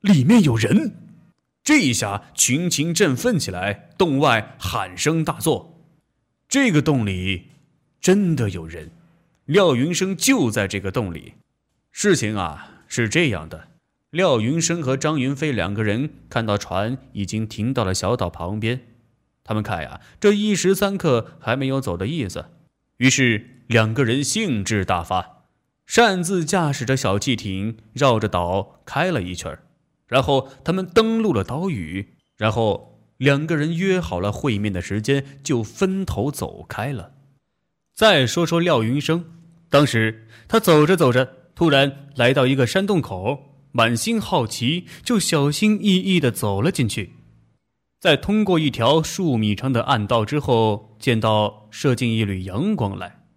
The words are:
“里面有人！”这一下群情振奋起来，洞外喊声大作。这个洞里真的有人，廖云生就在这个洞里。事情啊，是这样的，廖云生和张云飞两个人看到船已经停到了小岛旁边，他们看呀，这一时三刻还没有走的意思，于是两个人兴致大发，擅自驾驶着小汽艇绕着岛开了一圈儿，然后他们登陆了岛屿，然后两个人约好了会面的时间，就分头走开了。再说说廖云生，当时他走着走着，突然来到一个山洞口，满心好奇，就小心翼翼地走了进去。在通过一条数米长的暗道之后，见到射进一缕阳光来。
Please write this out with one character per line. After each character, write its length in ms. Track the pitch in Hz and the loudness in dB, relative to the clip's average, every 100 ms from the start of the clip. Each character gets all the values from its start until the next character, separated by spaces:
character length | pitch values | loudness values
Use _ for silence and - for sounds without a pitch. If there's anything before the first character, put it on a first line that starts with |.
“里 220 | 202 180 | 4 4
面 200 | 127 240 | 6 6
有 120 | 160 | 6
人！” 460 | 113 107 208 294 - - - _ _ _ _ | 2 2 2 2 -8 -20 -20 _ _ _ _
这 140 | - 302 | 2 4
一 140 | 165 | 4
下 380 | 117 107 101 - | 0 -2 -6 -8
群 340 | - - 127 175 | -2 0 0 -2
情 240 | - 156 | -2 -2
振 240 | 170 196 127 | 2 2 2
奋 220 | 240 214 | 0 0
起 120 | - | -2
来， 400 | 90 98 101 - - | -4 -4 -6 -10 -2
洞 220 | 180 135 | 0 2
外 360 | 147 117 104 - | 4 2 0 -10
喊 380 | - 117 95 90 | -6 -6 -6 -4
声 280 | - 160 | -2 0
大 160 | 156 147 | -2 -2
作。 420 | 131 127 - - _ _ _ _ _ _ _ | -2 -2 -4 -20 _ _ _ _ _ _ _
这 240 | 269 262 | 0 2
个 100 | 151 | 2
洞 240 | 139 139 107 | 2 0 0
里 420 | 92 92 92 - _ _ _ _ _ | -4 -4 -4 -6 _ _ _ _ _
真 360 | - 196 190 156 | 2 2 2 0
的 140 | 110 | -2
有 160 | 87 82 | -4 -12
人， 240 | 85 78 - _ _ _ _ - | -14 -18 -20 _ _ _ _ 0
廖 280 | 160 185 | 4 4
云 180 | 127 143 | 2 0
生 220 | 175 190 | -2 -4
就 360 | 190 - 269 135 | -2 2 2 2
在 180 | 101 98 | 0 -2
这 100 | 101 | -4
个 140 | 95 | -6
洞 200 | 92 101 | -6 -6
里。 200 | 82 - - _ _ _ _ _ | -8 -16 -20 _ _ _ _ _
事 240 | - 208 | -4 2
情 220 | 175 107 107 | 2 0 -4
啊， 460 | 87 76 - - _ | -4 -8 -18 -20 _
是 220 | - 113 | -4 -2
这 220 | 147 165 | 0 0
样 180 | 98 78 | -2 -8
的， 200 | 80 - _ _ _ _ | -16 -20 _ _ _ _
廖 320 | 151 185 127 | -2 2 2
云 180 | 110 160 | 0 0
生 220 | 165 175 | -2 -2
和 120 | 135 | -2
张 240 | 131 151 156 | -2 -2 -2
云 160 | 127 | -2
飞 180 | 139 156 | -4 -4
两 200 | 120 87 | -2 -4
个 100 | 101 | -2
人 280 | 107 104 147 - - | -2 -2 -4 -10 -8
看 160 | - | -6
到 140 | 113 101 | -2 -4
船 400 | - 92 104 131 - | -2 -4 -4 -6 -10
已 120 | 110 | -10
经 220 | 98 107 110 | -6 -6 -6
停 260 | 107 110 | -4 -4
到 100 | 127 | -2
了 120 | 101 | -2
小 200 | 95 - | -2 -2
岛 140 | 123 90 | -2 -4
旁 320 | - 87 107 | -6 -8 -4
边， 260 | 110 127 - _ _ _ _ _ | -4 -6 -8 _ _ _ _ _
他 120 | _ | _
们 80 | 107 | -6
看 200 | 104 87 | -4 -6
呀， 200 | 73 69 - - | -8 -14 -20 0
这 140 | 208 | 2
一 200 | 208 214 | 2 0
时 200 | 196 180 | 0 2
三 240 | 196 202 196 | 0 0 -2
刻 400 | 165 120 110 - | 0 0 -2 -12
还 160 | - 123 | -6 -4
没 120 | 135 | -2
有 120 | 135 | -4
走 160 | 123 87 | -4 -4
的 100 | 95 | -4
意 220 | 165 104 | -4 -6
思， 160 | 85 - _ _ _ _ _ | -8 -14 _ _ _ _ _
于 100 | 127 | 2
是 540 | 135 127 107 - - _ | 4 2 0 -4 -20 _
两 260 | 117 110 | 2 2
个 100 | 110 | 0
人 180 | 123 127 | 0 0
兴 400 | 143 214 220 113 | -2 -2 -2 -2
致 220 | 95 107 | -2 -2
大 180 | 92 92 | 0 -2
发， 440 | 85 92 - - _ _ _ _ _ | -2 -4 -6 -16 _ _ _ _ _
擅 360 | - 233 190 | 4 4 2
自 220 | 170 190 | -2 -2
驾 260 | 156 196 160 | 0 0 0
驶 140 | 135 | -2
着 100 | 117 | -2
小 240 | 135 104 98 | -2 0 -2
汽 160 | 113 | 0
艇 440 | 117 104 95 104 113 _ | -4 -4 -6 -6 -8 _
绕 260 | - 139 113 | 0 2 2
着 80 | 104 | 0
岛 540 | 90 87 95 95 _ | -2 -2 -2 -4 _
开 260 | - - 175 | -10 -4 -2
了 120 | 156 | -2
一 120 | 90 | -6
圈 160 | 90 87 | -8 -12
儿， 120 | - _ _ _ _ _ | -14 _ _ _ _ _
然 160 | 123 | 0
后 260 | 135 135 131 - | 2 0 -2 -12
他 100 | - | -4
们 140 | 185 185 | -4 0
登 360 | 226 220 226 | 2 2 0
陆 100 | 220 | 0
了 100 | 123 | 0
岛 280 | - 135 190 | -2 -4 -4
屿， 440 | 135 80 92 101 _ _ _ | -6 -6 -8 -10 _ _ _
然 160 | 110 | -2
后 480 | 113 113 98 - _ _ _ | 0 0 -2 -6 _ _ _
两 300 | 131 139 160 | 0 0 0
个 100 | 165 | -2
人 200 | 151 170 | -2 -2
约 240 | 190 185 | 0 -2
好 200 | 170 90 | -2 -4
了 100 | 98 | -4
会 280 | 101 147 104 | -4 -2 -2
面 140 | 107 | -2
的 80 | 92 | -4
时 180 | - 101 | -4 -6
间， 240 | 107 139 139 - | 0 -2 -2 -12
就 200 | - 131 | -4 -4
分 420 | 107 - 190 190 | -4 -4 -4 -2
头 260 | 190 - 123 | -6 -4 -4
走 340 | 143 - - - | -4 -10 -10 -14
开 240 | - 113 | -8 -8
了。 200 | 131 90 _ _ _ _ _ _ _ _ | -8 -12 _ _ _ _ _ _ _ _
再 320 | - 220 175 127 | 2 4 6 4
说 180 | - | 2
说 160 | 170 165 | 0 2
廖 220 | 175 143 | 2 2
云 180 | 110 135 | 2 0
生， 240 | 139 165 175 - - _ _ | 0 -2 -4 -18 -20 _ _
当 180 | 143 147 | 2 4
时 420 | 113 110 113 - - - | 2 0 -2 -16 -20 0
他 140 | - | 0
走 240 | - 156 | 6 6
着 120 | 151 185 | 6 4
走 160 | 151 | 4
着， 380 | 123 - - _ | 4 0 -6 _
突 160 | - 170 | 0 2
然 400 | 139 139 135 - - | 4 2 -2 -16 0
来 180 | 120 | 2
到 120 | 131 131 | 4 2
一 80 | |
个 120 | 135 120 | 4 2
山 200 | 190 196 | 2 0
洞 140 | 196 | 0
口， 640 | 120 92 98 139 - _ _ | -2 -6 -4 -6 -8 _ _
满 240 | - 113 117 | 0 2 2
心 240 | - 226 | -2 -4
好 260 | 196 175 113 | 0 -2 -2
奇， 400 | - 117 170 175 - | -2 -2 -2 -6 -14
就 140 | - 240 | -2 0
小 320 | 165 160 143 | 2 0 0
心 280 | 143 214 214 | 2 0 2
翼 160 | 208 185 | 2 2
翼 240 | 190 185 | 2 2
地 100 | 139 | 2
走 300 | - 107 98 | 0 -2 0
了 100 | 131 | 0
进 180 | - 120 | 0 -2
去。 260 | - 92 - _ _ _ _ _ _ _ _ | -2 -10 -14 _ _ _ _ _ _ _ _
在 160 | 175 143 | 0 0
通 280 | - 208 | 2 0
过 140 | 202 175 | 2 2
一 120 | 156 | 0
条 320 | - 117 156 | 0 2 2
数 340 | 156 - 180 120 | 0 -4 -2 0
米 180 | 107 | 0
长 180 | 104 131 | -2 0
的 120 | 123 | -2
暗 220 | 123 131 104 | 0 0 2
道 180 | 120 | 0
之 140 | 104 151 | 0 -2
后， 580 | 139 120 113 104 - _ | 0 2 2 0 -6 _
见 200 | - 117 | 0 0
到 500 | 113 107 104 - - | 2 2 0 -4 -20
射 240 | - 147 | -4 -2
进 180 | 120 123 | 0 0
一 120 | 113 | 0
缕 180 | 104 95 | -2 -4
阳 340 | 92 95 185 208 | -6 -4 -2 -2
光 220 | 107 98 | -4 -6
来。 260 | 90 - _ | -12 -16 _